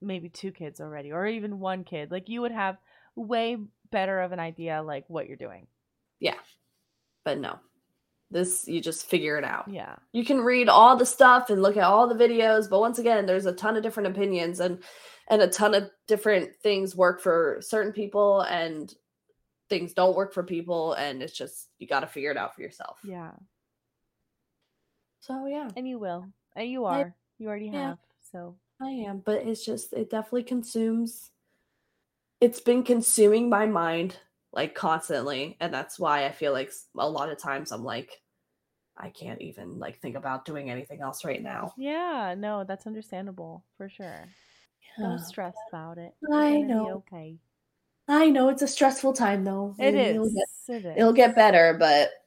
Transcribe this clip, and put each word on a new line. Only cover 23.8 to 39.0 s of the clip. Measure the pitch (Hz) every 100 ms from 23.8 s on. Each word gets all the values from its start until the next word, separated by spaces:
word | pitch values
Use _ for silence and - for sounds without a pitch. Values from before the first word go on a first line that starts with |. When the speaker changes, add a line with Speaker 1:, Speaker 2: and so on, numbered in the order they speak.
| _ _ _ _ _ _ _ _ _ _ _ _ _ _
Speaker 2:
So, | - 262 277
yeah. | 294 262 214
Speaker 1:
And | 254
you | 240
will. | 190 175 185 _ _
And | - 240
you | 254
Speaker 2:
I | 208 170
Speaker 1:
are. | 175 - _ -
You | 214
already | 208 214
Speaker 2:
Yeah. | 277 269
Speaker 1:
have, | - _ _ _
so. | 180 175 185 _ _
Speaker 2:
I | 262
am, | 254 202 196
but | 214 214 226
it's | 220
just, | 220 220 -
it | 233 214
definitely | 220 220 247
consumes, | 240 247 233 226 226 226 233 - - _ _ _ _ _ _ _ _ _ _ _
it's | 240 -
been | 240 247
consuming | 247 233 226 226 208 220 240
my | 208 220
mind, | 180 165 165 180 - _ _ _
like, | - 156
constantly, | - 170 156 - 139 139 131 160 -
and | 170
that's | 131 139 -
why | 160 143 143
I |
feel | - 147
like | 135 139
s-, | - - -
a | 151
lot | 151 151
of | 147
times | 147 139 -
I'm | 110
like, | 120 117 - - _ _ _ _ _ _ _
"I | -